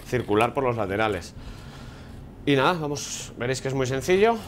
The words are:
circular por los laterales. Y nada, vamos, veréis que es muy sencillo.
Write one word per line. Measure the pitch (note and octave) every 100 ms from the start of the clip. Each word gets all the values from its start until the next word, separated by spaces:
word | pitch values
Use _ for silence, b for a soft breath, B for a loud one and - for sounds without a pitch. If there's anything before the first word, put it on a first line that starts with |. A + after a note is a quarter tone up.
| -
circular | B2+ G#2 G#2 A#2
por | C#3+
los | C3 A#2
laterales. | G2 G2+ A2 F#2 E2 - B B B B B B B B B - -
Y | C#3
nada, | C#3+
vamos, | F3+ D3+ C#3+ - - - B2
veréis | A#2+ C3
que | C3+
es |
muy | C3+ B2+
sencillo. | C3+ C3 F#3 A3 A3+